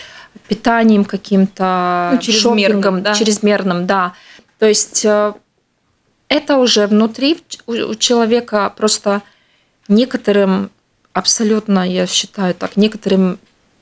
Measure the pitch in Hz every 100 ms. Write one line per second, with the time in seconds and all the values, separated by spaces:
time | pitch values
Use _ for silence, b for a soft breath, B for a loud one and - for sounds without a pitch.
0 | B B B - - 208 240 233 226 208
1 | 202 196 - 196 190 - 185 185 180 180
2 | 175 247 233 220 233 214 196 202 196 185
3 | 202 208 220 202 208 196 196 175 180 196
4 | 180 B B B _ _ 220 208 - -
5 | 214 208 208 208 _ _ _ _ _ _
6 | _ _ - 294 294 277 240 220 208 208
7 | 226 233 277 330 - - - 226 - 220
8 | - 240 226 240 240 208 196 - 214 -
9 | 208 202 b b b b b b - 208
10 | 254 220 - 202 196 190 196 - _ _
11 | _ 190 - - 214 220 214 190 180 185
12 | 185 - - - 185 180 - 196 214 220
13 | 196 190 185 - _ _ _ _